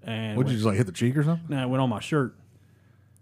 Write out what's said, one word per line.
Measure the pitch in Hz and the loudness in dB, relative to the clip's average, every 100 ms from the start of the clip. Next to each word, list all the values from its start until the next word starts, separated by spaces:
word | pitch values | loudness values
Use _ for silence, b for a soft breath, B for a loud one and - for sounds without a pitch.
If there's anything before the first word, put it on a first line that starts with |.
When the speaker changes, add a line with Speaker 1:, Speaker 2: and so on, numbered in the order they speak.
Speaker 1:
And | - 110 110 107 | -8 -6 -4 0
Speaker 2:
What'd | 135 | 0
you | 117 | 2
Speaker 1:
went | |
Speaker 2:
just, | 110 | 2
like, | 98 | 2
hit | 104 | 0
the | |
cheek | - 120 143 | 0 0 2
or | |
something? | 147 170 160 | 2 0 -2
Speaker 1:
No, | 139 | -4
it | 127 | 0
went | 131 | 0
on | 127 | 0
my | 117 | -2
shirt. | - 156 127 - - - _ _ _ _ _ _ | -2 0 0 -4 -20 -20 _ _ _ _ _ _